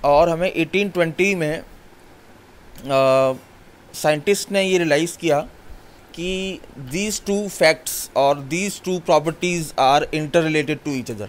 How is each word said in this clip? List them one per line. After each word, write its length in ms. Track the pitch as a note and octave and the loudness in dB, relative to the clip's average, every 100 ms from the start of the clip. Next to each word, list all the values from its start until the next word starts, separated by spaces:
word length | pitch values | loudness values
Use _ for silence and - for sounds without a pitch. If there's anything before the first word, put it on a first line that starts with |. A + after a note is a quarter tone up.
और 240 | C#3+ C#3+ E3+ | 4 4 4
हमें 240 | E3 F#3 | 2 -2
एटीन 360 | - D#3+ F#3+ G3+ | -2 -2 0 -2
ट्वेंटी 460 | F3+ E3 D#3 G3 | 0 -2 0 0
में, 240 | F#3+ D3+ D#3 | 0 -4 -6
अ, 60 | - - - - - - - - - - - - C3+ C3+ C3+ C3+ C3 C3 - - - - - | -10 -20 -20 -20 -20 -20 -20 -20 -20 -20 -20 -16 -2 2 4 4 2 -2 -12 -20 -20 -20 -18
साइंटिस्ट 580 | - D3+ D3+ D3+ G3+ - | -4 0 0 0 0 0
ने 100 | G3 | -2
ये 160 | F#3+ F#3 | 2 2
रियलाइज़ 400 | E3+ D3 E3+ - | 2 2 0 -4
किया 300 | E3 C#3+ - - - - - - - | 0 0 -2 -16 -20 -20 -20 -20 -20
कि 460 | - F3+ F#3 F#3+ F#3 - - B2+ | -8 -6 -4 -6 -10 -14 -16 -8
these 280 | D3+ G#3+ G3 - | -4 -4 -4 -4
two 360 | G3+ G#3 - | -4 -4 2
facts 480 | D#3+ D#3+ - - - - | 4 4 -4 -10 -4 2
or 180 | C#3 C#3+ | 2 2
these 480 | C#3 E3 G3+ - | -2 -4 -4 -6
two 160 | F#3 F#3 F3+ | -6 -4 2
properties 640 | D#3 D#3 D#3+ F3+ F3 D#3 - | 2 2 -4 -2 -2 -4 0
are 240 | C3+ C#3+ - | 4 4 2
interrelated 640 | D#3 D3+ E3+ D#3+ D3+ D3 D3 | -4 0 0 2 0 -2 -4
to 120 | D3+ | -4
each 220 | C3+ A2+ | -6 -6
other। 160 | G#2+ | -10